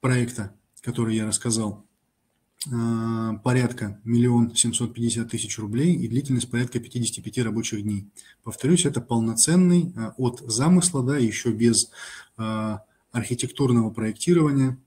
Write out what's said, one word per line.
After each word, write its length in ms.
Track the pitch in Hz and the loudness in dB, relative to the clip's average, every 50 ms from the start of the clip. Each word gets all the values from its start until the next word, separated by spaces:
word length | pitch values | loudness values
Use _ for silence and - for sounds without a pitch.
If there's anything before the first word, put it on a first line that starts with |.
проекта, 520 | - 131 127 123 120 117 - - 107 101 - _ _ _ _ - | 2 2 2 2 0 -2 -4 -8 -10 -10 -12 _ _ _ _ -14
который 340 | _ - 117 120 117 113 110 | _ -8 -4 -2 -2 0 0
я 100 | 110 110 | -2 -2
рассказал, 600 | 107 107 - - 123 113 113 110 107 101 - _ _ _ _ _ _ _ _ _ _ _ _ _ _ _ _ - 151 | -2 -4 -4 -2 -2 -2 -2 -2 -4 -6 -10 _ _ _ _ _ _ _ _ _ _ _ _ _ _ _ _ -12 -8
а, 640 | 127 117 113 117 117 113 113 113 113 113 113 113 110 107 | -6 -4 -2 -2 -2 -2 -2 -2 -4 -2 -4 -4 -6 -4
порядка 640 | - 131 123 127 123 117 - - 107 101 101 - _ | -2 0 2 2 2 0 -2 -4 -8 -8 -8 -8 _
миллион 520 | 110 117 120 120 123 120 120 117 - - | 0 2 4 4 4 6 4 2 2 2
семьсот 380 | - - 120 113 - 123 113 120 | 0 0 0 0 -2 -4 -4 -4
пятьдесят 380 | - 117 117 113 113 113 - | -4 -2 -2 -2 -2 -4 -4
тысяч 260 | - 113 - - - - | -6 -6 -6 -6 -8 -8
рублей 380 | 110 104 104 120 147 175 175 | -8 -4 -2 0 2 2 2
и 120 | 139 120 113 | 2 0 -2
длительность 440 | 110 127 143 - 135 123 117 - | -2 -2 -2 0 -2 -2 -2 -2
порядка 280 | - 117 127 123 - 120 | -2 -2 -2 -2 -4 -8
пятидесяти 420 | 113 - - 127 117 110 - - | -8 -6 -6 -4 -4 -4 -4 -8
пяти 200 | 95 - - 127 | -12 -8 -4 -4
рабочих 400 | 123 - 104 113 - - - 107 101 | -4 -2 -2 -4 -4 -4 -6 -6 -4
дней. 260 | 104 104 101 98 - _ - - - - _ _ | -4 -4 -4 -6 -10 _ -20 -20 -20 -20 _ _
Повторюсь, 420 | 113 104 - - 135 175 175 - | -14 -12 -4 2 2 4 4 4
это 160 | 160 - 113 | 2 -2 -2
полноценный, 920 | 117 - 120 117 113 113 113 117 - - 160 180 185 180 175 175 170 - - | -4 -2 0 0 0 0 2 0 2 4 4 4 6 6 6 4 2 0 -4
а, 180 | 113 113 110 - - | -6 -8 -8 -6 -2
от 240 | 131 123 120 - | -2 -2 -2 -4
замысла, 600 | - 123 110 110 135 160 180 180 160 - - 143 123 | -8 -6 -2 0 4 6 6 6 4 4 0 0 -2
да, 140 | 127 143 147 | 0 0 2
еще 340 | 123 113 104 - - 120 110 | 0 0 0 -2 -2 -2 0
без, 360 | 104 117 117 117 113 - - - - - - - - - _ _ - | 4 4 4 4 4 0 -2 -6 -18 -18 -16 -16 -18 -20 _ _ -8
а, 460 | 113 110 110 110 107 107 107 101 - _ _ _ _ _ | -6 -6 -4 -4 -4 -4 -6 -8 -10 _ _ _ _ _
архитектурного 760 | _ 120 110 - 123 117 - 123 - - 143 127 123 120 113 110 | _ -4 -4 -2 -4 -4 -4 -8 -2 0 2 4 4 4 2 2
проектирования 880 | - - 107 107 107 - - 170 175 170 160 151 139 139 135 131 127 - _ | -2 -4 -4 -4 -4 -4 2 2 4 4 4 4 4 2 2 2 0 -4 _